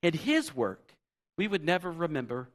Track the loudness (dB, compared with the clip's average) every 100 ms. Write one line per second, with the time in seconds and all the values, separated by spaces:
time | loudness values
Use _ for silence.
0 | 2 2 2 2 0 -2 -2 -2 _ _
1 | _ _ _ -4 0 0 2 0 0 -4
2 | -2 -2 -2 -6 -8